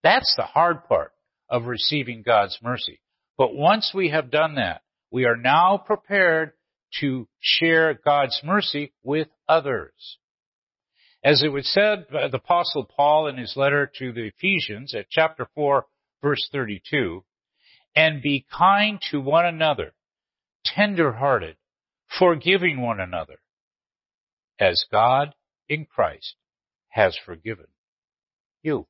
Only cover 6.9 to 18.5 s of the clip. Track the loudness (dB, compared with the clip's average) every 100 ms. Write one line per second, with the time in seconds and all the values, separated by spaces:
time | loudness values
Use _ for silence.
6.9 | -6 -4 -4 -10 _ -4 0 2 4 2
7.9 | 0 0 2 0 -4 -2 -2 -2 -6 -10
8.9 | _ -4 -4 -4 _ 0 0 0 -6 -8
9.9 | _ -20 -20 _ _ _ _ _ _ _
10.9 | _ _ _ 2 4 2 -2 -2 2 2
11.9 | 0 -4 -4 -4 -4 -2 -2 0 -4 -6
12.9 | 0 4 4 0 -6 -10 -2 0 2 -2
13.9 | -6 -10 -8 -10 _ -2 -2 -4 -10 -8
14.9 | -10 -2 0 0 0 -10 -2 0 0 -2
15.9 | _ _ _ -4 -2 -4 -6 -6 -8 -4
16.9 | -2 -2 -6 _ _ _ _ _ _ _
17.9 | 2 2 0 -4 -4 _